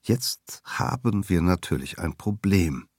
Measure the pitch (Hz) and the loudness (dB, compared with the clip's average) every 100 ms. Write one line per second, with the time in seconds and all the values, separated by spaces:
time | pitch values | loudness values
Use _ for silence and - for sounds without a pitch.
0 | - 120 - - - - - - - 127 | 2 0 0 -8 -12 -20 -12 -4 -2 0
1 | 123 104 101 90 85 90 - 73 67 - | 0 0 2 2 4 2 0 -6 -6 -6
2 | 82 - - 104 101 98 82 65 - | -6 -4 -6 -2 2 4 2 -2 -8